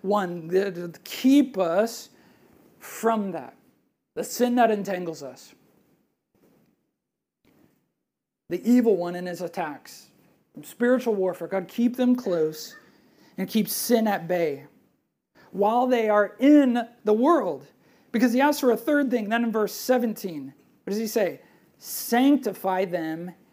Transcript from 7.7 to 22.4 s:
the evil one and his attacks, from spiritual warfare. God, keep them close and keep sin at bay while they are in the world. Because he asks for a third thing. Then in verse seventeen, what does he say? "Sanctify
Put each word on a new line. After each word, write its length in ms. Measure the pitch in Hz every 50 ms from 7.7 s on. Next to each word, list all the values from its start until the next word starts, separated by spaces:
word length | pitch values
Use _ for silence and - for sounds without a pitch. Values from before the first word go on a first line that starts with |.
| _ _ _ _ _ _ _ _ _ _ _ _ _ _ _ -
the 180 | 175 185 - 226
evil 280 | 247 247 220 233 196
one 180 | 170 175 175 180
and 140 | 180 180 180
his 140 | 175 170
attacks, 680 | 180 170 - 185 165 151 143 - - - - - - _ _ _ _ _ _ _ _ _ -
from 100 | 147 -
spiritual 500 | - - - 240 247 254 247 240 233 208
warfare. 340 | 196 185 185 170 - 170 160
God, 200 | 190 190 180 -
keep 280 | - - 233 247 247
them 200 | - 247 247 254
close 580 | 247 - 196 175 165 156 156 156 - - - - - _ _ _ _ _ _ _ _ _ _ -
and 100 | - 190
keep 220 | - - 220 202 -
sin 400 | - - - - 240 226 226 214
at 180 | 202 165 165
bay 380 | 165 180 175 170 151 139 135 - - _ _ _ _ _ _ _ _ _ _ _ _ _ _ _ -
while 360 | - 185 202 214 226 247 262
they 220 | 254 247 233 220 214
are 260 | 208 208 202 190 - -
in 500 | 254 285 302 294 277 247 233 240 226 - - _ -
the 80 | 214
world. 540 | 214 220 247 320 349 285 208 180 143 131 - - _ _ _ _ _ _ _ _
Because 240 | - 220 254 247 226
he 80 | 254
asks 180 | 277 294 285 -
for 120 | 277 247
a 40 | 220
third 340 | 226 - 311 294 285 285 240
thing. 200 | 247 226 208 202
Then 120 | 226 233
in 80 | 240 226
verse 220 | 202 220 214 208
seventeen, 800 | - - - - 254 247 240 220 214 - - 185 160 147 135 139 - _ _ _ _ _ -
what 60 | -
does 80 | 202 214
he 80 | 226
say? 340 | 214 - 233 196 165 139 - - _ _ _ _ _ _ _
"Sanctify 1080 | - - - - - - 233 240 262 277 294 -